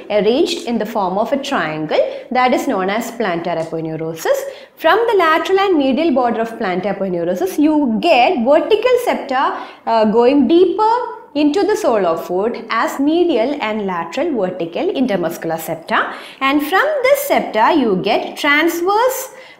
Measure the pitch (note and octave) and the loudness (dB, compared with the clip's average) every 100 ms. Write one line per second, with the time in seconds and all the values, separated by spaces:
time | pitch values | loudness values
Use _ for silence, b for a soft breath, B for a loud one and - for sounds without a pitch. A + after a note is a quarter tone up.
0 | B G#3 G3+ B3+ G4 - A#3 A#3 G#3 A3 | B 2 2 2 0 -2 -4 -4 -4 -2
1 | F3+ F#3+ A3+ C#4 - B3 D#3 D#3 D#3 B3+ | -2 -2 -2 -2 -2 -2 -2 -4 -2 0
2 | - B B B3 B3+ D4 C#4 G3+ F#3 G#3+ | -2 B B 0 2 2 0 -2 -2 -2
3 | A#3+ - G#3 E3+ F3 E3 D#3+ E3 D#3+ D#3+ | -6 -4 -4 -2 -4 -4 -4 -6 -6 -6
4 | D#3+ E3 A4 C#5 - B B - D#4+ G4 | -6 -4 -2 -2 -4 B B -2 2 2
5 | A#4 G4+ E4 E4 D#4+ F#4+ G4 D#4+ C4+ B3+ | 2 2 2 2 2 2 2 2 2 2
6 | E4 C4 A#3+ A3 A3+ - G#3 F3+ G3+ G3 | 2 2 0 0 -4 -4 -4 -2 -4 -4
7 | F#3+ F3 E3+ F#3 F#4 E4 D4+ D4+ C#4 A3 | -4 -2 -2 -2 -2 2 2 2 2 0
8 | E4+ C4 A#3+ E4 A3+ D#4 - A4 B4 A#4+ | 2 4 4 2 2 2 2 0 2 0
9 | G4 C4 - B3+ E4 F#4+ - - A3+ A3+ | 0 -4 -4 -2 -2 -4 -12 -10 -2 2
10 | G#3+ A3 A#3+ C#4+ C4 E4+ F4+ F#4+ G#4+ A#4+ | 4 4 4 4 4 6 4 4 2 2
11 | A#4 - - C#4+ D4+ E4 F4+ G#4 E4+ A3 | -2 -10 -8 0 0 2 0 0 0 2
12 | F3 E3 - F3+ A3 - - A3 D#4 - | 0 -2 -2 -2 -2 -4 -4 -2 -2 0
13 | C#4+ E4 E4+ B3+ A#3+ D4 G#3+ G#3+ G3 F3 | 0 2 2 2 0 -2 -4 -2 -4 -4
14 | E3+ - E4+ A#3+ F3+ F3+ E3 G#3 E4+ C4+ | -4 -4 -2 -2 -4 -4 -6 -4 -4 -2
15 | B3+ F#3+ D#3+ - E3 D#3+ - D#3 - A#3 | -2 0 -4 -6 -6 -6 -6 -10 -2 -2
16 | - B B B C4+ C#4+ D4+ F#4+ C#5 D5+ | -2 B B B 0 0 2 0 2 0
17 | B4+ C#5 - B3+ - G#3+ B3+ E4+ A#3 F#3 | 2 2 2 0 0 2 4 4 2 2
18 | F#3+ C4+ - - D4 D4 E4 - F4+ G#4+ | 0 -2 -2 -4 0 2 2 0 0 2
19 | B4+ - - B B B | 2 -2 -8 B B B